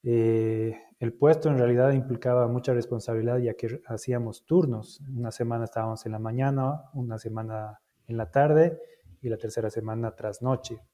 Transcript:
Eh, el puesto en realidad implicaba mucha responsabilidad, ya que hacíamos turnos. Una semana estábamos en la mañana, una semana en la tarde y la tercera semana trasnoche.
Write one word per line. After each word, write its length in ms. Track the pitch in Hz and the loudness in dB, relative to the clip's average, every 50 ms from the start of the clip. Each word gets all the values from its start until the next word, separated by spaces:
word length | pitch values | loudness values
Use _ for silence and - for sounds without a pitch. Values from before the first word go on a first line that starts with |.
| - | 0
Eh, 720 | 123 117 117 113 113 113 113 110 110 110 110 110 113 113 - - _ _ _ | 2 2 2 4 4 2 2 2 0 0 -2 -2 -4 -4 -8 -14 _ _ _
el 120 | 123 117 | -6 -6
puesto 360 | 117 - 143 147 160 156 - 156 | 0 4 6 6 6 6 4 2
en 100 | 143 127 | 4 4
realidad 320 | 123 120 123 120 127 139 | 4 4 6 6 6 4
implicaba 560 | 139 135 127 135 123 113 - 127 123 123 120 | 4 2 0 -2 -4 -2 0 2 4 4 4
mucha 260 | 117 120 123 123 - | 2 0 -2 0 0
responsabilidad, 680 | 127 120 117 - 123 113 - - 113 113 110 117 120 127 | 0 0 0 -2 -6 -6 -4 -4 -2 -2 0 0 0 0
ya 160 | 123 117 117 | 0 -2 -4
que 280 | - - 113 120 - _ | -4 -6 -8 -8 -8 _
hacíamos 580 | - 117 107 - - 123 120 117 110 - - _ | -10 -10 -8 -4 -4 -2 -2 -2 -6 -8 -12 _
turnos. 580 | _ 160 180 170 135 113 107 107 - - - 143 135 | _ 2 2 4 2 -2 -4 -8 -12 -18 -18 -14 -10
Una 200 | 131 120 120 113 | -8 -6 -6 -6
semana 320 | - - 123 117 117 117 117 | -4 -4 -4 -2 -2 -2 -4
estábamos 420 | 110 - 113 110 113 113 113 - | -4 -4 -4 -4 -4 -6 -6 -8
en 60 | 113 | -8
la 80 | 110 107 | -8 -6
mañana, 640 | 110 110 113 123 135 139 135 135 131 131 147 151 - - - | -6 -4 -2 0 0 2 2 2 0 0 -2 -4 -10 -12 -8
una 240 | 139 123 117 113 110 | -8 -6 -6 -6 -8
semana 640 | - - 110 110 110 110 110 110 107 107 107 _ _ _ _ _ _ | -8 -8 -8 -6 -8 -6 -8 -8 -10 -10 -14 _ _ _ _ _ _
en 100 | - 117 | -8 -6
la 140 | 113 110 - | -6 -6 0
tarde 500 | - 139 143 151 151 156 165 170 165 - - - - _ _ - - _ | 4 4 4 6 6 6 6 4 2 -4 -14 -20 -20 _ _ -20 -20 _
y 80 | - 123 | -6 -6
la 100 | 113 110 | -6 -6
tercera 320 | - 107 - 117 110 107 | -6 -6 -4 -4 -4 -2
semana 440 | - 113 110 110 110 113 117 113 107 | -4 -4 -6 -4 -6 -4 -4 -6 -6
trasnoche. 640 | - - 107 101 - 120 127 131 127 - - 117 110 - _ | -6 -8 -8 -8 -4 -2 -2 -2 -2 -4 -12 -14 -14 -16 _